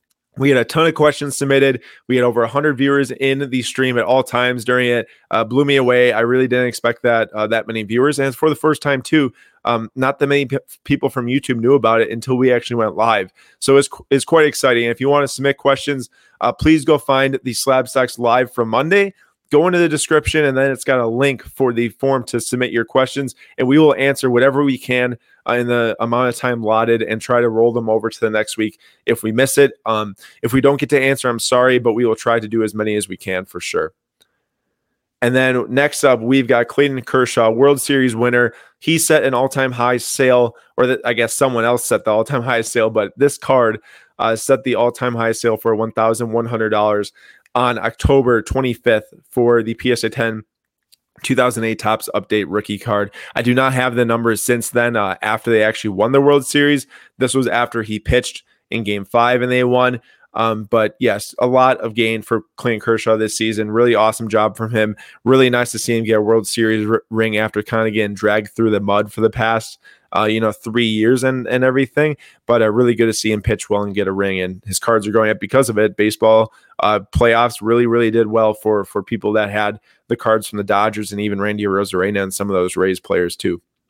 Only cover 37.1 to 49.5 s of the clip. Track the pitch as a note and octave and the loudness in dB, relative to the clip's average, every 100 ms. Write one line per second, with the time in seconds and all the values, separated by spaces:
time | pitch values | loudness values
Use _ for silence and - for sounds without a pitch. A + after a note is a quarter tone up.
37.1 | C3 B2 - A2+ A2+ C#3+ C#3 - C#3 B2+ | 0 0 2 2 4 4 4 0 0 0
38.1 | A2+ B2 B2 A#2 - - _ - D#3+ - | 0 0 2 0 -4 -20 _ -2 0 2
39.1 | D#3 C3 B2 C3+ C#3 C3 B2 B2 B2 - | 2 2 0 -2 0 -2 0 0 0 -4
40.1 | - C3 B2 A#2 - _ - B2 C3 A#2+ | 0 4 4 2 -2 _ -2 0 0 -2
41.1 | A#2 A2+ - C3 A#2+ A#2 B2 - G#2+ A2 | -2 -2 0 0 0 0 0 0 -2 0
42.1 | G#2+ A2+ C3+ A#2+ A#2+ A2+ A#2+ A2+ A2 G2+ | 0 0 -4 -2 -2 -2 0 0 0 -4
43.1 | - C#3 - - C3+ A2+ A2 _ - _ | 0 0 0 0 2 2 -2 _ -20 _
44.1 | - A2+ A2 - C3 C3 G#2+ A#2+ - B2 | -4 -2 -2 0 0 0 0 0 -2 -6
45.1 | A#2 A2+ A2 A#2 A2 A#2 G#2+ A2+ A2+ A2+ | -2 -2 -2 -2 0 -2 -2 -2 0 0
46.1 | A2+ A#2 A2+ A#2 A2+ A2 G#2+ G#2+ G#2 G2+ | 0 -2 -2 -2 -4 -2 0 0 0 -4
47.1 | _ - _ _ A#2+ B2 A2+ G#2+ - - | _ -20 _ _ -2 -2 -2 -6 -4 2
48.1 | C#3 B2 A#2 - C3 C3 A2+ A#2+ G#2+ - | 4 4 0 0 -4 -2 -2 0 0 -2
49.1 | - _ B2+ A#2+ | -20 _ 0 2